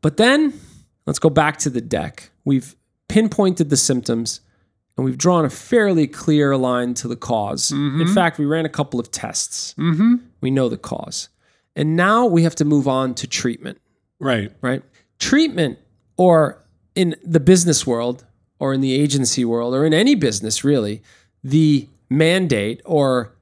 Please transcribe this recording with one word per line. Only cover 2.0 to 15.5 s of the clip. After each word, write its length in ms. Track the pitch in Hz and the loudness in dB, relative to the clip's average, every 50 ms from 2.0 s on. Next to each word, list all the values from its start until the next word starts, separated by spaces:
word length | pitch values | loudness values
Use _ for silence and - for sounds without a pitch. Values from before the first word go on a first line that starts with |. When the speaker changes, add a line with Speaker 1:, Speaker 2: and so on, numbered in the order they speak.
| 78 82 - - - _ _ _ _ | -4 -6 -10 -16 -20 _ _ _ _
Speaker 1:
We've 320 | 143 139 131 127 - - _ _ _ _ _ _ _ | -2 -2 -2 -2 -6 -20 _ _ _ _ _ _ _
pinpointed 600 | - 214 220 214 - - 202 190 180 - 170 143 | 2 2 2 2 0 2 2 2 2 0 0 0
the 60 | 147 | 0
symptoms, 640 | 131 - - 139 123 120 - 120 117 117 113 - - _ _ _ _ _ _ _ _ _ _ _ | 0 0 0 -2 -2 -2 -4 -4 -4 -4 -6 -8 -12 _ _ _ _ _ _ _ _ _ _ _
and 80 | - 131 | -6 -4
we've 140 | 131 127 131 | -4 -4 0
drawn 260 | 160 180 180 170 156 | 0 2 2 2 0
a 60 | 135 | 0
fairly 580 | - - - - - 240 214 202 185 165 151 - | -4 -8 -6 0 2 2 4 4 2 2 0 0
clear 480 | - - - - 151 147 147 139 139 | -2 -6 -2 0 2 2 4 2 2
line 380 | 135 127 127 123 123 123 123 120 | 0 0 0 -2 -2 -2 -4 -6
to 160 | - - 120 | -6 -8 -8
the 80 | 120 113 | -10 -10
cause. 540 | - - 123 110 104 101 139 135 - - | -6 -4 -2 -2 -2 -4 -6 -6 -6 -4
Speaker 2:
Mm-hmm. 280 | 143 139 143 143 131 156 165 | -4 -4 -4 -4 -2 -2 -2
Speaker 1:
In 40 | 170 | 0
fact, 320 | 196 214 180 165 156 - | 2 2 0 0 0 -2
we 60 | 151 | -2
ran 180 | 143 151 165 160 | -2 -2 -2 -2
a 40 | 151 | -4
couple 320 | - - 143 139 - 123 | -4 -4 -6 -4 -4 -8
of 100 | 117 - | -6 -6
tests. 640 | - - - 117 - - - - - - - - - - | -10 -10 -10 -8 -8 -8 -8 -8 -8 -12 -12 -12 -8 -4
Speaker 2:
Mm-hmm. 380 | 151 170 165 156 208 233 240 240 240 - _ _ | -2 -2 0 2 2 2 2 2 -2 -10 _ _
Speaker 1:
We 100 | - 131 | -4 -2
know 200 | 135 135 131 120 | 0 0 0 0
the 80 | 113 - | -2 -6
cause. 500 | - - - - - - - - - - _ _ _ _ _ _ _ _ _ | -8 -10 -10 -10 -10 -12 -12 -12 -12 -14 _ _ _ _ _ _ _ _ _
And 220 | - 151 156 160 170 | -4 -2 -2 0 0
now 280 | 180 196 214 233 247 | 2 2 2 2 2
we 180 | 233 170 170 165 | 2 4 4 2
have 120 | 165 - | 2 0
to 80 | - 151 | 0 0
move 240 | 147 151 147 131 139 | 2 2 2 2 2
on 280 | 131 131 131 127 123 | 0 0 -2 -4 -6
to 120 | - - 117 | -8 -10 -8
treatment. 540 | - - - 127 117 - - - - _ _ _ _ _ _ _ _ _ | -8 -4 -4 -4 -4 -4 -10 -16 -16 _ _ _ _ _ _ _ _ _
Speaker 2:
Right. 280 | - 135 123 113 101 104 - _ | -2 -2 0 0 -2 -6 -10 _
Speaker 1:
Right? 200 | - 127 127 135 - _ _ _ _ _ _ _ | -6 -6 -6 -6 -8 _ _ _ _ _ _ _
Treatment, 580 | - - - 285 320 311 | -2 2 2 2 2 2